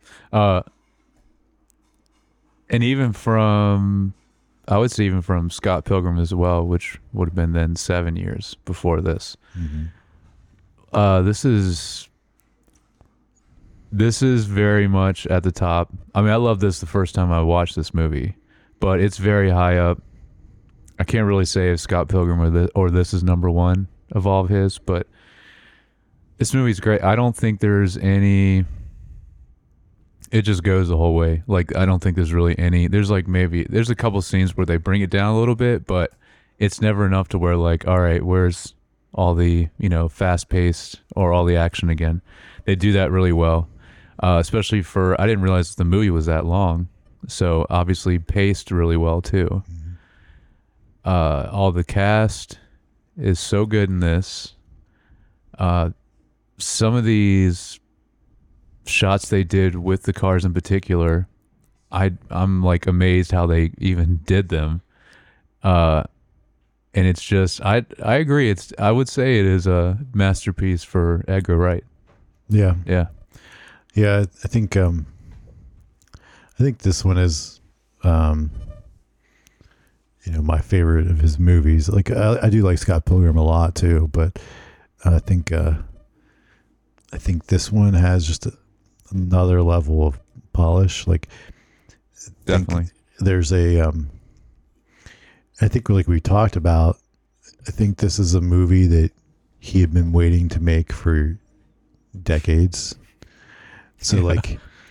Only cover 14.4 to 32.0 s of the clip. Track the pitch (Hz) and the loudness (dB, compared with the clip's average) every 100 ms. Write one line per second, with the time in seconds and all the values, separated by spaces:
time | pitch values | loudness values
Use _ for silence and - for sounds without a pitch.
14.4 | 104 101 104 104 101 98 95 90 - 90 | 0 0 2 2 2 2 0 -2 -2 -2
15.4 | 90 - 90 85 87 - - 101 107 113 | -2 -2 -2 -2 -4 -8 -6 0 2 2
16.4 | 120 101 101 90 85 101 90 - 87 82 | 0 0 -2 -4 -4 -4 -2 -2 0 0
17.4 | 82 87 85 - 78 82 80 71 90 - | 2 0 0 -4 -6 -2 -2 -2 -6 -10
18.4 | _ _ _ - 98 92 101 - 98 104 | _ _ _ -4 0 2 0 0 0 2
19.4 | 98 90 90 90 87 87 - - - - | 2 2 2 2 0 -2 -8 -20 -20 -20
20.4 | - - _ _ - - - 117 104 98 | -20 -20 _ _ -16 -8 -4 0 0 0
21.4 | 92 95 90 85 - 87 82 92 87 87 | 0 0 0 -2 -2 -4 0 0 0 2
22.4 | 82 85 87 - 90 90 87 92 90 90 | 2 2 0 0 0 0 0 0 0 0
23.4 | 87 85 87 95 95 _ - 107 98 95 | 0 0 0 0 -4 _ -8 -4 0 0
24.4 | 92 101 98 - - 90 - _ _ _ | 0 0 0 -4 -6 -6 -6 _ _ _
25.4 | - - _ _ _ _ _ _ _ - | -20 -20 _ _ _ _ _ _ _ -6
26.4 | 113 135 123 92 107 107 95 113 123 110 | -2 0 0 0 0 0 2 2 0 -2
27.4 | 113 104 104 101 98 92 95 98 101 98 | -4 0 0 2 0 0 0 2 2 4
28.4 | 98 95 92 - - - - - - - | 2 2 -2 -8 -18 -20 -20 -20 -20 -20
29.4 | - _ _ _ _ _ _ _ - 113 | -20 _ _ _ _ _ _ _ -4 -2
30.4 | 104 95 90 95 87 82 82 82 82 80 | 0 0 0 0 2 2 2 2 0 -2
31.4 | 95 92 87 - 95 92 | -2 -2 -2 0 0 2